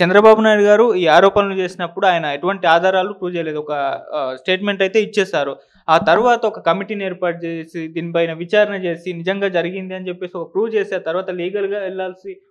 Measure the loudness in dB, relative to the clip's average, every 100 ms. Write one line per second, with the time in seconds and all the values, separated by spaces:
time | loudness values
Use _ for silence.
0 | 4 6 8 8 6 4 6 6 4 2
1 | 4 6 6 4 0 -2 -6 -6 -8 0
2 | 2 2 0 -4 -4 -2 2 4 4 2
3 | -2 -4 -6 -6 -6 -6 -6 -4 -4 -4
4 | -6 -6 -6 -6 -4 -2 -2 -2 0 0
5 | 0 -2 -2 -2 -4 -6 _ _ 0 2
6 | 4 4 4 2 0 -2 -2 -2 -4 -6
7 | -6 -4 -4 -4 -8 -10 -10 -12 -10 -8
8 | -4 -2 -2 -4 -2 2 2 -2 -6 -6
9 | -8 -8 -6 -4 -2 -2 -4 -6 -10 -10
10 | -10 -10 -10 -10 -8 -4 -2 -2 -4 -4
11 | -4 -6 -6 -6 -6 -4 -4 -6 -6 -6
12 | -8 -10 -16 -18 _